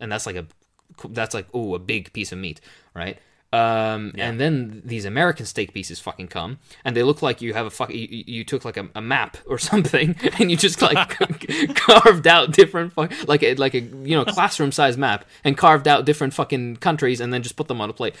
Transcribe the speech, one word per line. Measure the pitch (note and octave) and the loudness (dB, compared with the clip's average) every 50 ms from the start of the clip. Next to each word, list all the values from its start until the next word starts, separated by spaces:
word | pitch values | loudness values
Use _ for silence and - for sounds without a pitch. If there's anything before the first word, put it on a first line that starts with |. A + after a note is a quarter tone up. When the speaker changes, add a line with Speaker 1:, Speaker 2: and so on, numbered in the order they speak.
Speaker 1:
And | A#2 G#2+ | -10 -8
that's, | G#2 A2 - | -8 -8 -8
like, | A2 F2+ | -8 -10
a, | F2+ E2 D#2 _ _ _ _ _ _ _ _ - - - - | -10 -12 -14 _ _ _ _ _ _ _ _ -20 -18 -16 -10
that's, | A2 A#2 A2 G#2+ - | -8 -6 -6 -6 -6
like, | G#2+ F#2 - - | -10 -10 -8 -8
ooh, | B2 A2+ G2+ F2+ | -6 -6 -6 -6
a | F2+ | -8
big | F#2 F#2+ A2+ G#2 F2 - | -8 -10 -12 -12 -12 -12
piece | - A2 G2 - | -12 -12 -10 -10
of | F2+ F#2 | -10 -12
meat, | F#2+ E2+ D2+ - _ - - _ _ _ - | -12 -12 -14 -16 _ -20 -20 _ _ _ -14
right? | F2 E2+ F#2+ - - _ _ _ _ _ - | -12 -12 -12 -12 -16 _ _ _ _ _ -4
Um, | - A#2 A#2 A2+ A2+ A2+ A2 A2 A2 G#2+ G#2+ G2+ - | 0 0 2 2 0 0 -2 -2 -4 -6 -8 -10 -8
Speaker 2:
Yeah. | F#2+ G2+ A#2 | -8 -6 -6
Speaker 1:
and | A2+ A#2 | -4 -2
then | C#3 D#3+ D#3+ C3 B2 A2 A2 G#2+ - | -2 0 0 -2 -4 -6 -12 -14 -12
these | A#2+ A#2 A2 G2+ | -10 -10 -8 -8
American | G2 G#2 C#3 F3 F3 - - A2+ | -4 -2 0 0 0 0 -2 -8
steak | - - B2 G#2 - | -8 -6 -6 -6 -6
pieces | - G2+ F#2 - E2+ - | -6 -12 -12 -12 -12 -12
fucking | - F2+ - - F2+ F2 | -12 -12 -12 -12 -12 -12
come, | - F#2 E2 G2+ C3+ - _ - - - - | -10 -10 -8 -10 -10 -14 _ -20 -16 -10 -6
and | C3 A#2 | -2 0
they | A#2+ | 2
look | B2 C3+ C#3+ - | 2 2 2 0
like | D#3+ C3+ A#2+ - | 0 -2 -2 -4
you | A#2 A#2 G#2 | -6 -8 -6
have | A2+ A2+ | -6 -6
a | G#2+ | -6
fuck-, | - - B2 - - | -6 -8 -8 -6 -8
you, | A2+ A2+ - | -10 -10 -12
you, | A2+ A2+ - | -14 -16 -14
you | - A#2+ A2+ A2+ | -12 -12 -12 -8
took, | - D3 B2+ - | -6 -6 -6 -6
like, | A#2 G#2 | -8 -10
a, | G#2+ G2 - - | -10 -10 -10 -12
a | A2 | -10
map | A2 A#2 C3 B2+ A2+ - - - - | -6 -4 -2 -2 -2 -4 -10 -12 -8
or | - C3 - | -6 -6 -4
<laughs> | - - | -2 0
something, | G#3 G#3 D#3 C#3 - C3+ D#3 D#3+ E3 - - - - - | 0 0 0 2 2 2 2 0 0 0 -2 -2 2 2
and | A#3+ F3+ | 2 2
you | E3+ | 2
just, | D#3 - F#4 - - | 2 2 0 2 2
like, | C4 - - F#3+ F3+ - - - | 2 2 4 2 0 0 -2 -2
<laughs> | - - D3+ - - - - D#4+ D4 C#4 C#4 | -2 -2 -4 -8 -8 -6 -2 -2 -2 0 0
carved | - - - A3 - - A3+ F#3+ E3 D3+ | 2 6 8 8 10 10 8 8 8 6
out | E3 E3+ E3+ B2+ - | 6 6 6 6 6
different | D3+ F#3+ G3 D#3+ - E3+ E3+ F3 | 8 8 8 8 6 -4 -4 -4
fuck-, | - E3 D#3 E3+ - - - | -2 -4 -4 -4 -4 -6 -2
like | - D3 C#3+ | 0 2 2
a, | D#3 A#2 C3 | 4 2 2
like | C#3 C3+ C3 C3+ | 2 0 0 -2
a, | B2+ | -4
you | A#2 A#2+ C3 C3+ C3+ C#3 D#3+ | -6 -8 -12 -10 -4 0 0
know, | D3+ A#2+ | 0 0
classroom | G#2+ - F#3 F3+ - - - D3+ C#3 | 0 0 2 2 2 2 0 -2 0
size | - - D3 C3 B2 C3 | 2 2 2 2 2 0
map, | C#3+ B2 G#2 G2+ - _ - - - | 0 0 -2 -2 -6 _ -10 -4 -2
and | C#3+ C#3 | -2 2
carved | - - - D#3 C#3+ C3+ D3+ | 6 6 6 6 6 6 4
out | D3 B2+ C3 | 4 4 4
different | C#3+ D3 - C#3+ C3 - | 2 0 0 0 -4 -4
fucking | - C#3 - C3+ B2+ B2 A#2+ A#2 | -4 -4 -4 -4 -6 -6 -6 -8
countries, | A#2 - F#3 D#3+ D3+ C#3+ B2+ B2+ A#2 | -4 -2 -2 0 0 0 0 0 -2
and | A#2+ A#2+ | -4 -4
then | B2+ B2 | -4 -4
just | A#2+ B2 - | -6 -8 -8
put | - D3+ - | -8 -6 -6
them | B2+ A#2 | -6 -6
on | G#2 G#2 | -6 -6
a | A2 | -6
plate. | - B2 G#2 - - | -6 -6 -8 -8 -10